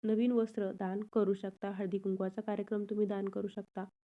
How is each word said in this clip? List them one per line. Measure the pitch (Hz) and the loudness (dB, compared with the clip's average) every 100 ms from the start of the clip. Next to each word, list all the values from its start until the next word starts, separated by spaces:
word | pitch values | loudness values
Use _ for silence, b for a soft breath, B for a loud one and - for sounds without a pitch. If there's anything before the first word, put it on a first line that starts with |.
नवीन | 220 214 240 | 2 4 4
वस्त्र | 240 220 220 196 | 4 2 0 -2
दान | 190 190 196 208 | -2 -2 -2 0
करू | 220 202 | 2 4
शकता. | 196 196 190 202 | 2 -2 -6 -8
हळदी | 196 202 196 | -4 -2 0
कुंकवाचा | 196 190 190 190 | 0 0 -2 -2
कार्यक्रम | 214 208 202 208 202 | -4 -4 -2 -2 -2
तुम्ही | 208 208 | 0 0
दान | 202 196 | 0 -2
करू | 196 202 | -2 -4
शकता. | 202 196 - 190 _ | -6 -10 -8 -10 _